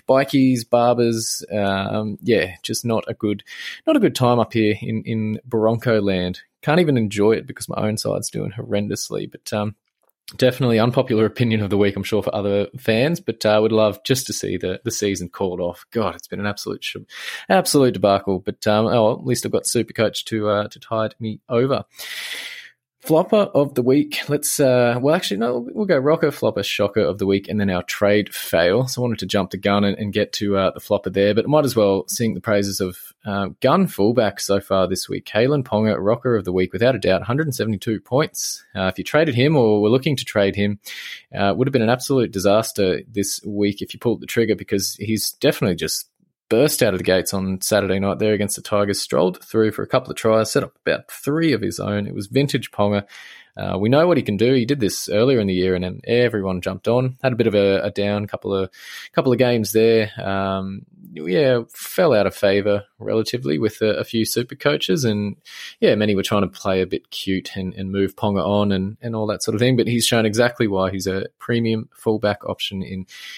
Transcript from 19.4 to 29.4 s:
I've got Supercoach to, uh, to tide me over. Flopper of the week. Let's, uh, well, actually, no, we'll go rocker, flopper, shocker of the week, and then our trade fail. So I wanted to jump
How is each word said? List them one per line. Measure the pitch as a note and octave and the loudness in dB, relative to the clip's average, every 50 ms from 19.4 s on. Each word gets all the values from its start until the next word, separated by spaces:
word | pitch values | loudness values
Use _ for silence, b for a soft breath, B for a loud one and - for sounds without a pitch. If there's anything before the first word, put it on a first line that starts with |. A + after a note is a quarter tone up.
| - | -2
I've | G#2+ | -4
got | G#2+ G#2 - | -4 -4 -4
Supercoach | - - A#2+ A2 - - - A2+ G2+ - - - | -2 -2 -2 -2 -2 -2 -2 -2 -2 -2 -4 -8
to, | - A2+ A2 G#2+ G#2 | -6 -6 -2 0 0
uh, | G#2 G#2 G#2 G#2 | 0 0 -2 -4
to | - - | -10 -16
tide | - - A2+ A2 A2 G#2+ - _ | -12 -6 -4 -4 -4 -4 -6 _
me | A2+ A2 G#2+ - - - | -8 -8 -8 -10 -8 -2
over. | B2+ A#2 B2+ C3+ C#3 G#2+ - B B B B B B B B B B B B B B B B B B B _ _ _ _ _ | 0 0 2 2 0 -2 -4 B B B B B B B B B B B B B B B B B B B _ _ _ _ _
Flopper | - D#3 D#3+ F#3+ G3 A3 G#3+ G3+ - - | 2 2 2 2 4 2 2 2 2 2
of | C#3+ C#3+ C#3 - | 0 0 2 0
the | B2 | 0
week. | B2 B2+ C3+ D3 D3 D3 - - - - | 2 4 4 4 2 0 -4 -8 -4 -4
Let's, | D3 D3 - - - - | -4 -2 -2 -4 0 2
uh, | C#3+ B2+ B2+ B2 B2 A#2+ A#2+ B2 | 2 4 4 4 4 2 2 0
well, | B2+ C#3+ D#3+ | 2 2 2
actually, | F#3 - - G3+ | 0 0 -2 -4
no, | G3 A3+ A#3+ B3 B3 A#3+ C4 - | -2 -2 -2 -2 -4 -6 -8 -6
we'll | A3 G#3+ | -4 0
go | F#3+ E3+ C3+ | 0 0 2
rocker, | C3 C#3+ D#3+ D#3+ - D3 | 2 2 2 2 2 0
flopper, | C3 - B2 A2+ - G2 G2 | 0 0 -2 -2 -2 -2 -4
shocker | - - - G2+ G2 - A2 | -4 -2 -2 -2 0 2 0
of | G2 D2+ F#2 G#2 | 0 0 0 0
the | G2+ | 0
week, | G2 G2 G2 G2 - | 2 2 0 0 -2
and | F#2+ G#2+ | -2 -2
then | G2+ G2 | 0 0
our | F#2 F2+ - | 0 -2 -2
trade | - - - G#2 G2+ G#2 G#2 G2 - - | -6 -2 0 2 4 4 2 2 0 -6
fail. | - - - - E2+ F2 F2 F#2+ A#2+ C3 B2+ | -12 -6 0 2 4 4 4 4 2 0 -2
So | - B2+ | -2 -4
I | B2 | -2
wanted | A#2+ A2 - | -4 -4 -4
to | F#2+ | -6
jump | F#2 - G2+ | -2 -2 -2